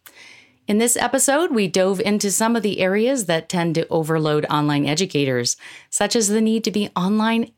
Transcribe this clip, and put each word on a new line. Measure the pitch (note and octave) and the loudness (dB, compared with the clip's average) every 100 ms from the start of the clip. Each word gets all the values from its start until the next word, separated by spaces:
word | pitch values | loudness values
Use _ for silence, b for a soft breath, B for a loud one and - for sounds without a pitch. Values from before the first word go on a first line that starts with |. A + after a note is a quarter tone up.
| - B B B B B - | -20 B B B B B -2
In | G#3 | 0
this | A#3+ - | 2 0
episode, | A#3+ C4+ C4+ C#4 F4 | 0 0 2 2 2
we | A#3 F#3+ | 0 0
dove | F#3+ F#3 F#3+ | 2 0 0
into | - G#3 G3+ | 0 0 -2
some | - A3 A#3 | 0 0 0
of | |
the | G#3 - | -2 0
areas | F#3 G3+ A#3 C4+ F3 | 0 2 0 0 0
that | E3 - | -2 -2
tend | F3+ E3+ D#3+ | -2 0 0
to | E3 | 0
overload | E3 D#3 D#3+ D3+ D3+ D3 | -2 0 0 2 0 0
online | D3 D3 C#3+ C#3+ | 0 2 2 0
educators, | D3 - D3 C#3 B2 A#2+ - B B B | 0 -2 0 0 0 -2 -6 B B B
such | - G#3 A#3 | -2 0 0
as | G3+ | 2
the | G#3+ | 2
need | A3 A3+ | 2 0
to | A3 | 0
be | G3+ G#3 - | -2 -4 -2
online | F3+ G#3+ A3 A3+ - | 0 0 0 0 -4